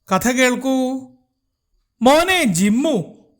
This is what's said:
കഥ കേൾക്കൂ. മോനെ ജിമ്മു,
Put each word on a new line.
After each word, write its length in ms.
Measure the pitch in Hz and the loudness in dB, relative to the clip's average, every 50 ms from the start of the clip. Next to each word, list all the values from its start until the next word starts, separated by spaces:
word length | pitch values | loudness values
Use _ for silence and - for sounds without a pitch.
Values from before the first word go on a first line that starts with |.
| _ - | _ -4
കഥ 180 | 190 185 - 247 | -4 -2 0 -2
കേൾക്കൂ. 800 | 254 254 254 247 247 220 262 269 262 262 254 254 262 262 - - _ _ _ _ _ _ _ _ _ _ _ _ _ _ _ _ _ - | 0 2 0 0 0 -2 -2 -2 -2 -2 -2 -4 -6 -8 -12 -16 _ _ _ _ _ _ _ _ _ _ _ _ _ _ _ _ _ 0
മോനെ 420 | 226 254 294 320 349 381 370 349 302 | 2 4 4 4 2 2 0 0 0
ജിമ്മു, 720 | 220 170 165 196 208 214 247 302 320 277 185 147 - - _ _ _ _ | 0 0 0 0 0 0 0 0 -2 -2 -2 -6 -8 -16 _ _ _ _